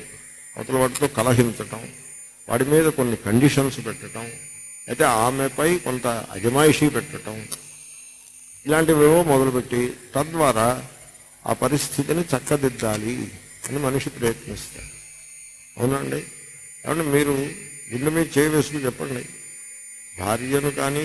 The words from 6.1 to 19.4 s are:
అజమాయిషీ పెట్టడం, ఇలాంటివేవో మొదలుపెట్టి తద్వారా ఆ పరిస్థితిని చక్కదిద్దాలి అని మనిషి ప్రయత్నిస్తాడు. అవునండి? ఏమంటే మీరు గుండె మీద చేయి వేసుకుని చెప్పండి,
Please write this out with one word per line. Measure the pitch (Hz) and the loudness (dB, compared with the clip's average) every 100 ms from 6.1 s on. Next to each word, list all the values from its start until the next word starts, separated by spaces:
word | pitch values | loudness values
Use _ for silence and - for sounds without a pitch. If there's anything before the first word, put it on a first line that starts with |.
| 117 - - | 0 0 0
అజమాయిషీ | 113 131 151 - 147 117 | 0 0 2 2 0 2
పెట్టడం, | - - - - - - - - - - - - - - - - - | 0 0 0 0 0 0 2 2 2 2 0 2 0 0 0 0 0
ఇలాంటివేవో | 156 160 151 147 170 156 | 0 0 0 2 2 2
మొదలుపెట్టి | 135 131 127 120 120 123 - - - | 0 0 0 0 0 0 0 0 0
తద్వారా | - 160 143 110 117 127 - - - - - - - | 0 0 0 0 0 0 0 0 0 0 0 0 0
ఆ | - | 0
పరిస్థితిని | 127 143 - - 139 156 175 | 0 0 0 0 0 0 0
చక్కదిద్దాలి | 127 - 147 131 - 113 104 - 127 - - - - - | 0 0 0 0 0 0 0 0 0 0 0 0 0 0
అని | 135 131 | 0 0
మనిషి | 135 - - | 0 0 0
ప్రయత్నిస్తాడు. | 117 - - 101 - - - - - - - - - - - - | 0 0 0 0 0 0 2 2 2 2 0 0 0 0 0 0
అవునండి? | 120 135 - - - - - - - - | 0 0 0 0 0 0 0 0 0 0
ఏమంటే | - 160 151 143 | 0 0 0 0
మీరు | 143 139 135 - - - - | 0 0 0 0 0 0 0
గుండె | 117 147 160 | 0 0 0
మీద | 156 139 | 0 0
చేయి | 151 | 0
వేసుకుని | 151 135 151 131 | 0 0 0 0
చెప్పండి, | 113 - 165 - - | 0 0 0 0 0